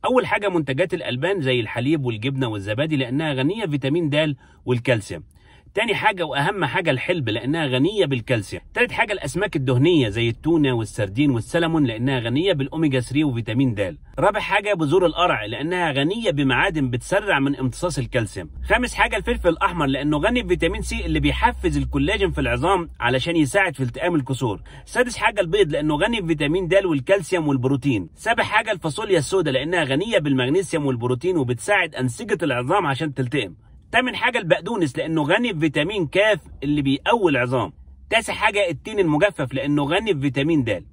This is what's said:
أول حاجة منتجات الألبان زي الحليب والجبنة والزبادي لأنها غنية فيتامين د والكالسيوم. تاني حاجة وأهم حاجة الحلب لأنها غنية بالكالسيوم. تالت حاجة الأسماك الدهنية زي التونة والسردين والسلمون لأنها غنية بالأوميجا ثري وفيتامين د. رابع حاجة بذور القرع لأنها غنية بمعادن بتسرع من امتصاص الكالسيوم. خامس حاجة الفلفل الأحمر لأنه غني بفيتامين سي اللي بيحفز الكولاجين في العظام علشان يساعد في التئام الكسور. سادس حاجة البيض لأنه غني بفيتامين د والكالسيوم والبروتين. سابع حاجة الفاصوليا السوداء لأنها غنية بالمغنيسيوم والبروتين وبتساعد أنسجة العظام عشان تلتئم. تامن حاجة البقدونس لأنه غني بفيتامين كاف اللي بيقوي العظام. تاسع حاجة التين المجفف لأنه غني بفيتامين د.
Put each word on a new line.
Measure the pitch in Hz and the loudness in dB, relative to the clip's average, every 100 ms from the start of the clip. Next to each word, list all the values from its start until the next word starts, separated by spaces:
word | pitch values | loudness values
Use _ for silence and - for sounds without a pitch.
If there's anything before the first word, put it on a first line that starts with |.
| 254 | 2
أول | 254 180 | 2 2
حاجة | 208 202 | 0 0
منتجات | 175 143 131 180 | 0 -2 0 0
الألبان | 185 - 123 165 202 | -2 -4 -4 -2 0
زي | 131 123 | 0 0
الحليب | 110 120 123 160 127 | -2 -2 0 0 0
والجبنة | 113 123 135 127 | -2 -4 -2 -2
والزبادي | 104 98 107 156 147 | -4 -4 -2 0 0
لأنها | 123 131 156 | 0 -2 -2
غنية | 131 135 220 202 | 0 0 -2 -2
فيتامين | 147 135 160 160 | -2 0 0 2
د | 147 156 139 - _ - | 2 0 -2 -10 _ -4
والكالسيوم. | 123 117 117 - 87 - - - - - | -2 2 0 0 -12 -14 -20 -20 -20 -8
تاني | - 226 185 | -2 0 2
حاجة | 208 196 160 | 0 0 -2
وأهم | 135 151 202 147 | 0 -2 0 -2
حاجة | 170 170 | 0 0
الحلب | 127 - 180 113 | 0 0 -2 0
لأنها | 110 113 165 147 | -2 -2 -2 0
غنية | 127 151 214 160 | 2 0 2 0
بالكالسيوم. | 131 110 117 98 90 - | 0 0 -2 -2 -10 -8
تالت | - 240 | -2 -2
حاجة | - 226 | 0 -2
الأسماك | 196 147 165 208 165 | -2 -4 -2 -2 -2
الدهنية | 131 123 147 170 117 | 0 4 4 4 2
زي | 101 117 | 0 -2
التونة | 113 151 165 143 | -2 0 2 2
والسردين | 123 107 - 101 104 147 | 0 -4 -4 -4 0 2
والسلمون | 120 - 170 165 160 | 2 0 0 0 2
لأنها | 139 110 123 131 | 0 0 -2 -2
غنية | 117 127 190 | 0 0 0
بالأوميجا | 165 135 160 160 131 | 0 -2 0 0 0
ثري | 120 135 | 0 0
وفيتامين | 151 117 113 117 135 | 0 -2 -2 0 0
د. | 104 95 78 - - | 0 -4 -6 -14 0
رابع | 180 208 | 0 0
حاجة | - 196 208 | 0 -2 0
بذور | 196 151 180 175 | 0 2 4 4
القرع | 156 180 131 107 | 2 0 0 -2
لأنها | 110 147 180 170 | -4 -4 -2 0
غنية | 135 143 220 220 | 0 0 0 -2
بمعادن | 143 135 123 185 160 131 | 2 2 2 2 0 -2
بتسرع | 120 - 190 202 156 | -2 0 0 2 0
من | 139 139 | 2 0
امتصاص | 131 - 175 147 | -4 -2 -4 -2
الكالسيوم. | 117 123 107 98 85 - | -2 -2 -2 -8 -12 -12
خامس | - 214 247 - | 0 0 0 0
حاجة | 233 220 | 0 0
الفلفل | 190 240 175 | -2 0 0
الأحمر | 165 190 175 139 | 2 0 0 0
لأنه | 135 147 151 | 0 0 2
غني | 185 240 | 2 0
بفيتامين | 175 175 165 214 | 0 0 0 -2
سي | - 226 175 | -6 -6 -2
اللي | 156 | 2
بيحفز | 143 139 226 247 180 143 | 2 2 0 2 0 0
الكولاجين | 131 139 139 - 190 | 0 0 0 0 0
في | 147 | 0
العظام | 131 120 156 196 170 - | -2 0 2 2 0 -2
علشان | 117 131 165 170 | 0 0 0 2
يساعد | 143 202 190 139 | 2 2 0 0
في | |
التئام | 127 117 180 170 | -6 -2 0 0
الكسور. | 127 127 127 92 - - - | 0 -2 -2 -4 -10 -20 -6
سادس | 233 247 226 | 0 0 2
حاجة | 214 214 | 0 2
البيض | 180 196 175 | 0 2 2
لأنه | 151 156 147 | 2 0 2
غني | 202 233 | 0 0
بفيتامين | 165 156 143 175 175 | 0 0 0 0 2
د | 190 190 | 2 4
والكالسيوم | 147 127 196 165 185 151 | 0 2 0 2 -2 0
والبروتين. | 135 127 139 143 110 85 - | 0 2 0 0 0 -4 -8
سابع | 214 226 | -2 0
حاجة | 202 214 220 | 2 0 0
الفاصوليا | 196 220 - 220 180 | -4 -4 -4 2 2
السوداء | 139 190 156 | 2 0 2
لأنها | 131 151 180 | 0 0 0
غنية | 143 135 214 208 | 0 0 2 0
بالمغنيسيوم | 147 131 123 170 190 165 143 | 2 0 2 0 0 -2 0
والبروتين | 120 120 123 175 180 | -2 -2 0 0 0
وبتساعد | 123 120 - 202 170 139 | 0 -2 0 0 0 -2
أنسجة | 127 120 226 185 | -6 -6 -4 -2
العظام | 160 123 123 202 160 | 0 -2 0 0 2
عشان | 135 160 | -2 -4
تلتئم. | 139 127 143 101 82 - - - | -4 -2 -2 -4 -10 -20 -20 -2
تامن | 226 254 226 | 0 0 -2
حاجة | 240 240 | -2 -2
البقدونس | 180 170 170 233 156 156 | 0 0 0 -2 -2 -2
لأنه | 151 160 | -2 -2
غني | 143 196 240 | 2 2 0
بفيتامين | 170 156 147 151 214 151 | 0 0 0 -2 -2 -2
كاف | 180 214 202 - - | 2 2 2 -2 -8
اللي | 139 147 | -2 0
بيقوي | 135 135 185 233 180 | 2 0 2 2 4
العظام. | 135 123 127 92 - - - - | 2 0 0 -2 -6 -20 -20 -2
تاسع | 220 - | -2 -2
حاجة | - 208 208 190 | 0 0 2 0
التين | 143 - 214 | -2 -6 0
المجفف | 175 151 202 - 131 | 2 4 2 2 -4
لأنه | 131 143 147 | -2 0 0
غني | 143 180 220 | 2 0 0
بفيتامين | 156 143 131 143 160 | 0 0 0 2 2
د. | 113 92 - | 2 -2 -6